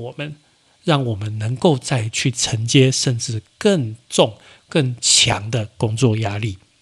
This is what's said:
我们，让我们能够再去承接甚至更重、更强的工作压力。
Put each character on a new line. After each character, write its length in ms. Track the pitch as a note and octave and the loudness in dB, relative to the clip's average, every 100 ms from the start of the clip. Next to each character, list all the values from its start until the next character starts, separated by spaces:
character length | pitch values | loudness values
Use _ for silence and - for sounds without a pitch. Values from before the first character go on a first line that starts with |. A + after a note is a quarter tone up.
我 100 | A#2 - | -8 -12
们， 200 | D3+ D3 _ _ _ _ | -12 -14 _ _ _ _
让 200 | - D3 | 0 2
我 100 | B2 | 0
们 240 | G#2 G#2+ G#2+ | -4 -4 -4
能 160 | A2 | -4
够 220 | B2+ F#3 C3+ | 2 2 2
再 320 | - C3 A2 | 0 -2 -2
去 220 | - C3+ | -2 -2
承 360 | A#2+ - A2+ A2+ | -2 -2 -2 0
接 240 | - C3 | 4 4
甚 280 | B2+ - A#2 | 2 -2 -2
至 240 | - A2+ - - | -4 -8 -10 -2
更 360 | G#3+ F#3+ A#2 A2 _ | 2 2 0 -8 _
重、 300 | - C3+ - - - - | 2 2 0 -20 -20 -4
更 260 | F3 C3 A#2+ | 0 0 0
强 480 | - - - G2 G#2 | 2 2 2 0 -2
的 160 | A#2 G#2+ - | -4 -6 -4
工 180 | A2+ | -2
作 220 | A2 B2 A2 | 2 2 2
压 220 | A2 G#2 | -2 -4
力。 180 | A2 F#2 _ _ | -6 -8 _ _